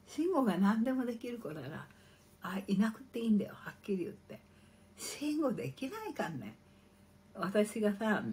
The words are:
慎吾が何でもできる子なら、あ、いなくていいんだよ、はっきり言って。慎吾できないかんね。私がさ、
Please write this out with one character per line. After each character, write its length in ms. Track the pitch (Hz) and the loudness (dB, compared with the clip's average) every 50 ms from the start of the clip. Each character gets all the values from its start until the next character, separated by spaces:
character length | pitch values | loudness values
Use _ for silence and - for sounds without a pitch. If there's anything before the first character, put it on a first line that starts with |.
| - | -20
慎 260 | - - - 320 359 | -8 -2 0 2 2
吾 120 | 381 294 262 | 4 4 4
が 140 | 214 175 175 | 4 4 6
何 260 | 196 196 220 226 226 | 6 6 6 4 2
で 80 | 262 | 2
も 120 | 262 262 247 | 2 0 0
で 100 | 240 233 | -2 -4
き 140 | 226 - 240 | -4 -6 -8
る 100 | 240 226 | -8 -6
子 120 | - 147 | -6 -6
な 100 | 156 156 | -6 -6
ら、 240 | 131 127 - - - - - - - - - - - - - - | -8 -8 -10 -10 -12 -14 -18 -20 -20 -20 -20 -20 -20 -20 -18 -12
あ、 160 | - 180 185 190 196 | -8 -6 -6 -4 -2
い 100 | - 202 185 | 2 4 4
な 120 | 214 220 | 4 2
く 100 | 220 - | 0 -4
て 180 | 269 - - 233 | -10 -10 -6 -2
い 60 | 233 | 2
い 20 | 226 | 4
ん 100 | 214 202 | 4 4
だ 80 | - | 2
よ、 80 | - - | 0 -6
は 160 | - - - | -12 -14 -14
っ 40 | - - | -14 -10
き 100 | - - | -4 -2
り 120 | 196 185 165 | -2 -2 -2
言 40 | - | -4
っ 20 | |
て。 300 | - - - - 208 - - - - - - - - - - - - | -8 -12 -16 -16 -18 -18 -18 -20 -20 -20 -20 -20 -20 -20 -20 -20 -16
慎 440 | - - - - - 285 302 302 302 | -12 -10 -10 -8 -6 -4 -2 0 2
吾 120 | 311 254 | 2 2
で 180 | 196 - - 135 | 0 0 -4 -6
き 180 | 135 - 262 269 | -6 -6 -8 -6
な 160 | 403 440 440 | -6 -6 -8
い 80 | 403 - | -6 -4
か 140 | - 175 160 | -4 -4 -4
ん 120 | 156 127 | -4 -6
ね。 160 | 101 104 - - - - - - - - - - - - - - - - - | -8 -10 -12 -14 -20 -20 -20 -20 -20 -20 -20 -20 -20 -20 -20 -20 -20 -16 -8
私 460 | - 170 185 196 214 208 214 - 226 | -6 -2 2 4 4 2 2 2 2
が 120 | 208 208 202 | 2 2 2
さ、 300 | 202 220 220 208 - - 113 | 2 2 2 2 2 0 -2